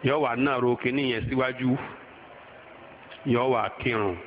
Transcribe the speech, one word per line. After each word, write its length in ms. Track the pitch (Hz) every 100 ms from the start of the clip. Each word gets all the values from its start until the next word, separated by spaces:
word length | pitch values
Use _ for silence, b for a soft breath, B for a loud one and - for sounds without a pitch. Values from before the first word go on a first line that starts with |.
Yóò 140 | 135 147
wá 160 | 135 120
nàró 400 | 139 131 123 117
kíní 260 | 123 135 135
yẹn 140 | 117 117
síwájú. 480 | 127 131 127 127 127 - - - - - - - - - - - - - - 143
Yóò 220 | 120 131
wá 200 | 123 104 -
kírun 380 | 131 113 101 85